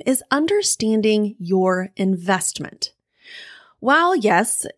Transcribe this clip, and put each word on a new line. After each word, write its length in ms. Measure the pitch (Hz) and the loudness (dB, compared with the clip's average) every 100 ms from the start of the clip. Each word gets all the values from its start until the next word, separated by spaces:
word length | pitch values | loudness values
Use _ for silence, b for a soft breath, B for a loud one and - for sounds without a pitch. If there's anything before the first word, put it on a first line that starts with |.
| - | 0
is 180 | 262 - | -2 0
understanding 1040 | 277 330 415 392 - 220 220 214 214 208 - | -2 0 0 0 -2 0 2 2 2 0 -4
your 520 | 170 190 185 185 190 - | -2 0 2 0 -4 -2
investment. 960 | 190 185 175 185 - - - - - _ _ B B B B B B B | 0 0 0 -2 -2 -6 -12 -10 -12 _ _ B B B B B B B
While, 360 | 233 302 349 370 | 2 2 4 2
yes, 500 | 208 175 226 - - | 2 2 2 -2 -6